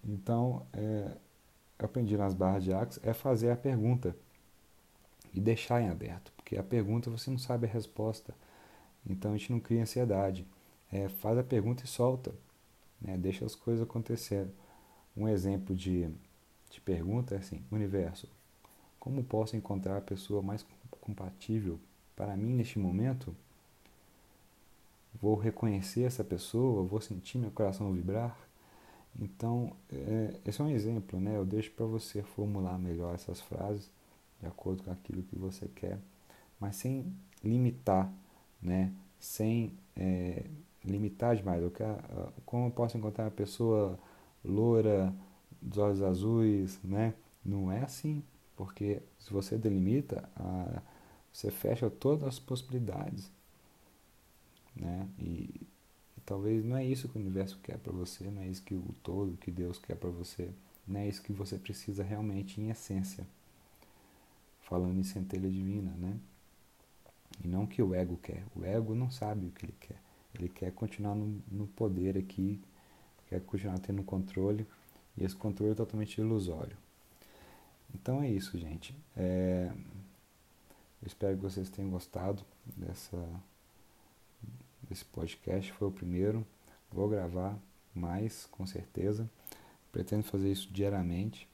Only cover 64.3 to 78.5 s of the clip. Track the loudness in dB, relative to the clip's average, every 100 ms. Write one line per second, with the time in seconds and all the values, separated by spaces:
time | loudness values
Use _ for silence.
64.3 | -20 -20 -20 -4 0 2 2 0 -2 -4
65.3 | -2 -2 0 -2 -2 -4 -4 -6 -6 -10
66.3 | -20 -20 -20 -20 _ _ -20 -20 -20 -20
67.3 | -8 -2 0 0 2 4 4 2 -2 -6
68.3 | -8 -8 -6 0 0 2 0 0 -2 -2
69.3 | -2 -4 -6 -12 -12 -16 -16 -16 -20 _
70.3 | -6 -6 -4 -6 -4 -6 -2 -2 0 -2
71.3 | -4 -6 -6 -6 0 0 2 2 0 -2
72.3 | 0 0 0 -8 -20 -20 -20 -20 -20 -6
73.3 | -6 -2 -4 0 -2 0 -2 0 -2 0
74.3 | 0 2 2 -2 -10 -20 -20 -14 -2 -2
75.3 | 0 -4 2 2 2 0 -2 -2 0 2
76.3 | 2 2 -2 -6 -10 -20 -20 -20 -20 -20
77.3 | -20 -20 -20 -20 -20 -14 -8 -2 0 2
78.3 | 2 0